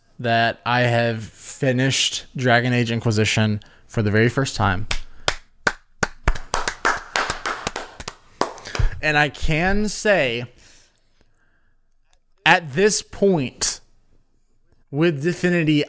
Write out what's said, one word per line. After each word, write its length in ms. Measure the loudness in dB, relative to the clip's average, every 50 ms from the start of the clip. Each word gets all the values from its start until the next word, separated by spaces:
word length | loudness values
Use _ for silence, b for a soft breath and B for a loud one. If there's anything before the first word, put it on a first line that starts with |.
| _ _ _
that 440 | -6 -2 0 2 2 2 2 0 -2 -2
I 160 | -2 0 2
have 420 | 2 2 2 2 2 0 -2 -4 -8
finished 1040 | -12 -14 -16 -14 -14 -8 -4 -2 0 0 2 0 0 0 0 -2 -2 -4 -6 -10 -10 -6
Dragon 380 | -2 2 4 4 4 4 2 2
Age 160 | 0 0 0
Inquisition 720 | -2 -2 0 0 2 2 2 2 2 2 2 2 0 -2 b b b b b
for 160 | b -4 -2
the 80 | 0 2
very 200 | 2 4 2 2
first 260 | 2 0 -2 -2 -2
time. 320 | 0 0 0 0 0 -2 -2 -2 -4 -4 b b b b b -6 -6 -8 _ _ -6 -6 -6 -6 -6 _ _ _ -8 -8 -8 -8 -4 0 0 0 0 -2 -4 -4 -4 -4 -4 -4 -2 -2 -2 -2 -2 -4 -6 -6 -4 -4 -4 -6 -8 -8 -8 -8 -8 -8 -10 -10 -12 -14 -14 -16 -16 -14 -14 -14 -16 _ -10 -6 -6 -6 -6 -8 -14 -14 -8 -2 2 2 2 2 0 -2
And 120 | 0 2
I 120 | 2 2 0
can 600 | 0 0 0 2 2 2 2 2 2 2 0 0
say, 560 | -2 0 2 2 4 4 2 0 -2 -4 -6 -10 -14 b b b b b b b b b b _ _ _ _ _ _ _ _ _ _ _ _ _ _ _ _ _ _ _ _ _ _ _ _ _ _ _ 4
at 280 | 4 4 4 2 -2 0
this 280 | 2 2 2 2 0 -4
point, 760 | -6 -4 0 2 2 4 2 0 -4 -4 -4 -4 -4 -4 -6 -10 _ _ _ _ _ _ _ _ _ _ _ _ _ _ _ _ _ _ _ _ _
with 320 | -2 0 0 0 0 0 -2
Divinity, 600 | -4 -2 0 0 0 2 2 2 2 2 2 2